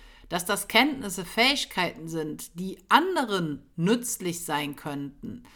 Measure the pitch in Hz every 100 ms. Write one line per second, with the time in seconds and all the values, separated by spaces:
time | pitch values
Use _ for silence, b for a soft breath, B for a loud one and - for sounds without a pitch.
0 | B B - 180 175 196 - 220 277 269
1 | 202 185 175 - 247 277 - - 180 -
2 | 160 160 156 151 - 170 190 - - 240
3 | 359 349 240 196 165 143 - - 170 240
4 | 240 - 180 170 - 147 147 143 156 143
5 | 143 - - 104 B